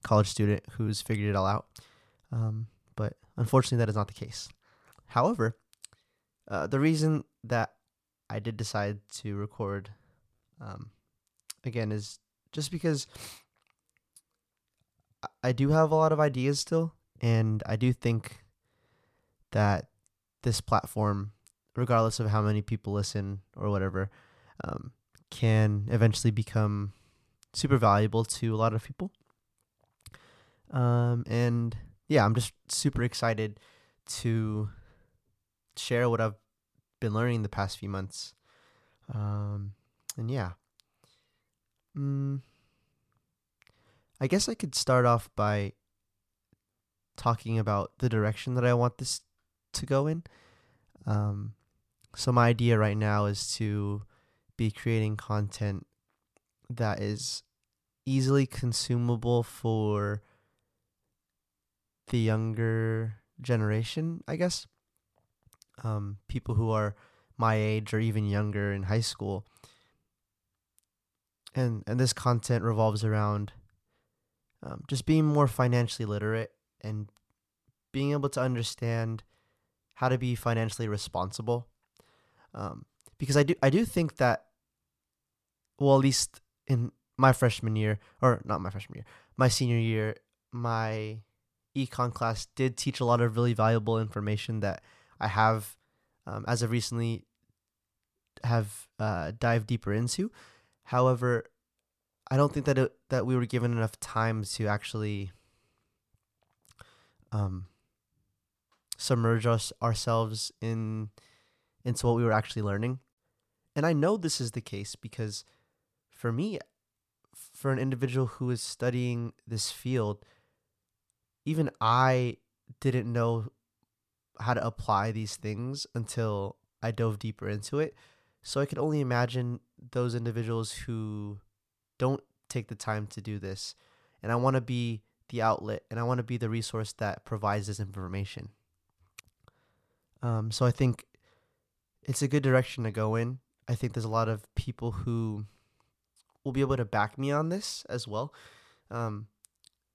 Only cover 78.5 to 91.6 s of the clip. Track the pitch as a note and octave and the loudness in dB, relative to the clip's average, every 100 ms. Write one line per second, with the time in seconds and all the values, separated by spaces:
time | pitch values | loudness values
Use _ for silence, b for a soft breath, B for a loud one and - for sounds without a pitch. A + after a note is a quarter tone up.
78.5 | A#2+ A2+ - A#2 A#2 A2+ A2+ - _ _ | 0 -4 -4 -2 -2 -2 -6 -10 _ _
79.5 | _ _ _ _ - B2+ B2+ B2 A#2+ A#2+ | _ _ _ _ -2 0 2 0 -2 0
80.5 | A2+ A2+ - A2+ G#2 - F2+ F#2 - A2+ | 0 0 -2 -4 -4 -4 -4 -4 -4 -2
81.5 | A#2+ A#2+ _ _ b b b b b b | -2 -4 _ _ b b b b b b
82.5 | - G2+ A1+ - _ _ - C3+ C#3+ C#3+ | -10 -10 -10 -16 _ _ -8 2 4 4
83.5 | - C#3 D#3+ A#3 - D#3+ - B2+ G#2+ - | 4 4 4 2 0 -2 2 2 2 -4
84.5 | _ _ _ _ _ _ _ _ _ _ | _ _ _ _ _ _ _ _ _ _
85.5 | _ _ _ C#3 C3+ C3+ C3 - - _ | _ _ _ 6 6 6 4 -2 -6 _
86.5 | _ - B2+ A#2+ - _ - C3 B2 B2 | _ 0 0 0 -6 _ 6 6 8 4
87.5 | - A2+ A2 G#2+ G#2 b b C3 A#2+ - | 2 -2 0 0 -2 b b 4 4 0
88.5 | F2+ F2+ G2 - - B B B - B2+ | -4 -4 -8 -12 -14 B B B 2 2
89.5 | - B2 A#2 A2+ A2 G#2+ - _ _ _ | 4 2 2 2 0 -2 -6 _ _ _
90.5 | A#2+ A#2+ A2+ A2 A2 G#2+ A2 - _ _ | -6 -2 -2 -2 -4 -8 -10 -16 _ _
91.5 | _ | _